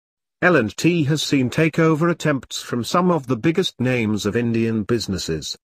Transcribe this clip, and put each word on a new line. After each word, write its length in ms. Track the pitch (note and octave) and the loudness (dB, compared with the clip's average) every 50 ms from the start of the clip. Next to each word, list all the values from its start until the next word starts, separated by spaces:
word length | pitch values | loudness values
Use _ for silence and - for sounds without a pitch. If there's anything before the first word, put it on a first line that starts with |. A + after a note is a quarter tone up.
| _ _ _ _ _ _ _ - | _ _ _ _ _ _ _ -2
L 140 | - F3+ F3 | 2 4 4
and 200 | C#3+ A2 G#2 - | 4 2 0 -2
T 280 | - - D#3+ F3 E3+ D3 | 0 0 2 2 2 2
has 180 | C3 D#3+ D3 | 0 0 -2
seen 300 | - - D3+ C#3 B2+ A#2+ | 0 0 0 2 2 0
takeover 580 | - - D#3+ D#3+ - - E3 D#3+ D#3+ D3 E3+ E3+ | 0 0 0 0 2 2 2 2 2 2 0 0
attempts 520 | E3+ - - D#3 C#3+ B2+ - - - - - | 0 0 0 -2 -2 -2 -4 -8 -12 -12 -8
from 200 | - - B2 A2 | -6 -6 -6 -4
some 280 | - - F3+ F3+ F3+ | 0 0 2 2 2
of 160 | F3 D#3+ C3+ | 2 0 0
the 100 | - C3 | -2 -2
biggest 420 | A2 A2 E3 E3 G3 F3+ - - - | 0 0 0 2 2 0 -2 -2 -2
names 460 | A#2+ B2+ B2+ B2 A2+ G#2 G#2+ G2+ G2+ | -2 0 0 0 0 0 0 0 0
of 100 | G#2 F#2 | 0 0
Indian 460 | A#2 A#2+ A#2 A2+ A2+ A2+ A2+ A2+ A2 | 0 0 0 0 0 0 0 0 -2
businesses. 760 | G2+ - A#2+ A2+ G2+ - F#2+ F2 - - D#2+ D#2 C#2 - - - | -2 0 -2 -2 -2 -2 -4 -4 -4 -4 -6 -6 -6 -10 -12 -14